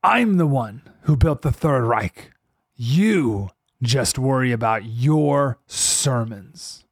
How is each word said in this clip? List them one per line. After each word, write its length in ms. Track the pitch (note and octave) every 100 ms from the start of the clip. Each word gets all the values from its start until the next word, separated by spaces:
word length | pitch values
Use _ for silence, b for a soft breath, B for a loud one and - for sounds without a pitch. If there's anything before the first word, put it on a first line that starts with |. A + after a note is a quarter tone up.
"I'm 360 | F#3+ A#3 A#3 F#3
the 100 | D#3
one 340 | C3+ A2 A2 - -
who 160 | - D3
built 240 | D#3+ C#3+
the 100 | D3
Third 320 | - D#3+ C3+
Reich. 480 | A#2 A2 G2+ - - _ _ _ _ -
You 760 | A#2 D3+ G#3+ G3 B2+ G2+ G2 _ _ _
just 360 | A#2+ C3 A#2+ -
worry 340 | C3 C3 B2+
about 340 | A#2+ A#2 A2 A2
your 760 | A2+ C3+ D#3 D3 C#3+ C#3 B2 _
sermons." 1160 | - - - C#3+ B2 A2+ G#2 F#2+ - - - _